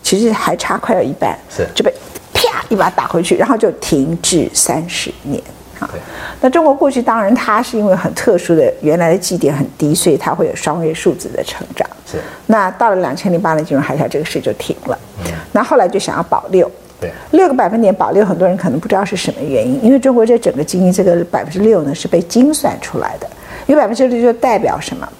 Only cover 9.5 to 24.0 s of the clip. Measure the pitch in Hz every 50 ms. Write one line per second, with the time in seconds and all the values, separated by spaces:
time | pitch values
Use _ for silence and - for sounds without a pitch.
9.5 | 147 139 143 - - - 156 147 151 156 - 175 147 - - - 143 165 - 156
10.5 | - - - 160 147 175 165 156 160 165 - 202 135 - - - - - - -
11.5 | - - - - - - - - - - - - - 160 - - - - - -
12.5 | 220 220 196 185 185 - 240 226 202 185 180 139 131 170 - 202 175 170 202 170
13.5 | 160 156 156 - 147 135 - - 135 156 147 113 - 143 156 - - 151 - 127
14.5 | 107 - - - - - - - 123 - - - - - 90 85 85 82 - -
15.5 | - 208 233 - 320 262 196 180 208 202 - - - 139 170 - - - - -
16.5 | 190 185 175 - - - - - - - - - - - - - - 330 381 339
17.5 | 277 254 220 175 208 226 233 196 180 - - 107 143 196 214 185 185 170 180 185
18.5 | 180 - - 180 160 160 - - 202 190 202 196 - 180 - - - - 139 -
19.5 | 135 247 - 254 262 277 233 220 269 269 226 269 254 240 220 226 240 233 - 180
20.5 | - 131 156 - - 180 185 180 180 185 180 175 170 175 - - - - - 147
21.5 | 160 185 208 220 220 180 151 139 139 - - 180 - 170 175 - - 233 254 294
22.5 | 302 - - - - - - - - 127 - - - - - - - - - -
23.5 | - - - - 269 302 262 202 240 226